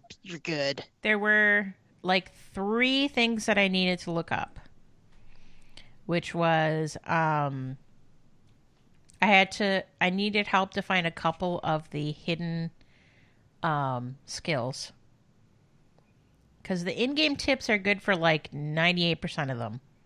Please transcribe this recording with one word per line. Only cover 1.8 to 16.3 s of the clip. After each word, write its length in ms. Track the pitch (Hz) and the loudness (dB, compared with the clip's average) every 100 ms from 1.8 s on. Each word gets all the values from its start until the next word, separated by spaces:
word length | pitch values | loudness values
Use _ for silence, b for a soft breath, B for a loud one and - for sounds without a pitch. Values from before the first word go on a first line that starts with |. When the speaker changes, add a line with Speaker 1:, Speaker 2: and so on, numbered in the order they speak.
| _ _ | _ _
Speaker 2:
like, 320 | 175 185 - - - | 0 0 0 -16 -14
three 540 | - 202 226 254 269 285 | -6 -2 2 2 2 0
things 380 | 262 233 226 214 | 2 2 0 0
that 120 | 202 | 2
I 80 | 196 | 4
needed 320 | 185 185 180 | 2 2 0
to 120 | - | -2
look 200 | 170 165 | -4 -2
up, 280 | - - - - - - - - b b b b b b b b b - | -4 -4 -10 -20 -20 -20 -20 -20 b b b b b b b b b -2
which 260 | 170 - | -2 -2
was, 640 | 175 165 160 156 156 156 - - | 0 2 4 2 0 -2 -6 -2
um, 720 | 165 160 151 143 135 131 131 - - - - - - _ - _ _ _ _ - - | 0 2 2 0 -4 -8 -10 -16 -20 -20 -20 -20 -20 _ -20 _ _ _ _ -16 0
I 60 | 196 | 6
had 240 | 196 190 | 6 6
to, 300 | - 202 190 - - | 0 0 0 -2 -2
I 80 | 180 | 0
needed 380 | 190 208 208 202 | 0 0 0 2
help 240 | 190 196 | 2 0
to 100 | - | -4
find 240 | - 190 165 | -2 0 0
a 60 | |
couple 480 | - 165 160 175 175 | -2 -2 -2 -2 -2
of 240 | - 156 160 | 0 -2 -2
the 200 | 151 151 | -6 -6
hidden, 600 | 151 - 165 170 165 165 - b b b b b b b - | -6 -4 -4 -2 -4 -4 -8 b b b b b b b -6
um, 540 | 170 147 135 123 123 135 - | -2 0 -2 -4 -6 -12 -14
skills. 680 | - - 143 123 - - - _ _ _ _ _ _ _ _ _ _ _ _ _ | -10 -2 -2 -2 -6 -12 -16 _ _ _ _ _ _ _ _ _ _ _ _ _